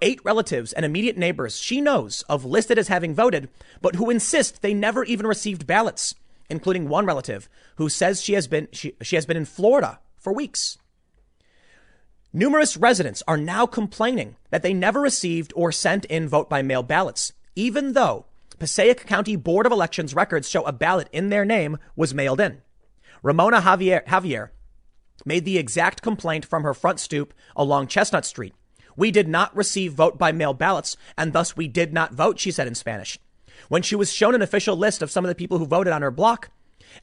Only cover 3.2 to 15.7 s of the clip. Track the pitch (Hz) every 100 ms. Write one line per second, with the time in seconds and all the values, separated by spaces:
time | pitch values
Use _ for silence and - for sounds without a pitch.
3.2 | 240 175 135 - - - 185 175 233 240
4.2 | - 320 240 - 208 208 208 226 254 233
5.2 | 214 208 214 185 143 190 226 - - -
6.2 | - - - 156 185 185 147 156 202 147
7.2 | 127 101 - _ - - 156 - 180 196
8.2 | - 202 135 151 156 - 151 - - 170
9.2 | 156 165 151 - 202 269 - - _ _
10.2 | - 214 294 - - - _ _ _ _
11.2 | _ _ _ _ _ _ _ _ _ _
12.2 | _ - 240 302 302 156 226 214 151 101
13.2 | - 156 156 196 240 240 208 - 220 247
14.2 | 107 - - 165 175 190 185 240 285 -
15.2 | 180 165 151 - 170